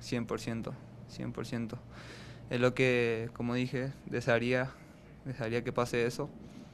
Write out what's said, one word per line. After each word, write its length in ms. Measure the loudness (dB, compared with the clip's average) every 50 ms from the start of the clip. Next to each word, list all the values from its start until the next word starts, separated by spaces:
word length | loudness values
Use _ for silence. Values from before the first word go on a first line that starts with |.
cien 260 | -6 -4 -2 -2 0
por 140 | -2 -2 -4
ciento, 340 | -2 -4 -4 -4 -4 -6 -8 -10 -12 -14 -16 -16 -16 -14
cien 240 | -10 -8 -6 -6
por 120 | -6 -6 -6
ciento. 340 | -4 -4 -4 -4 -4 -6 -8 -10 -12 -14 -14 -14 -14 -14 -14 -14 -14 -14 -12 -6 -2
Es 120 | 2 6
lo 140 | 6 6 6
que, 540 | 6 6 6 6 6 6 4 2 0 -2 -4 -4
como 200 | -4 -2 0 2
dije, 380 | 2 0 0 0 -2 -2 -2 -4 -8 -6
desearía, 640 | -4 -2 0 4 6 6 6 6 4 4 2 2 0 -4 -10 -18 -20 -20 -20 -20 -20 -18 -12 -10
desearía 360 | -8 -6 -4 -2 0 0 0
que 100 | 0 0
pase 340 | 2 2 2 4 4 2 2
eso. 240 | 2 2 -2 -4 -6 -8 -12 -16 -16 -16 -16 -16 -18